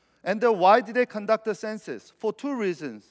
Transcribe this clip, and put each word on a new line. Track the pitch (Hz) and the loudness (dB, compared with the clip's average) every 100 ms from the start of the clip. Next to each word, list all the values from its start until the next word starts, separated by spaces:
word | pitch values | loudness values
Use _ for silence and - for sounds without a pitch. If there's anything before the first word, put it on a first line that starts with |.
| _ _ | _ _
And | - 208 | -6 0
then | 233 196 | 2 4
why | 185 240 | 6 6
did | 208 240 | 4 -2
they | 247 | -2
conduct | 214 202 220 220 | -2 -2 -2 -2
the | 202 | -6
census? | 214 214 - 113 - _ | -8 -10 -10 -12 -14 _
For | 220 | -6
two | 214 277 | -6 -6
reasons, | 254 196 160 143 107 _ | -2 -4 -4 -8 -12 _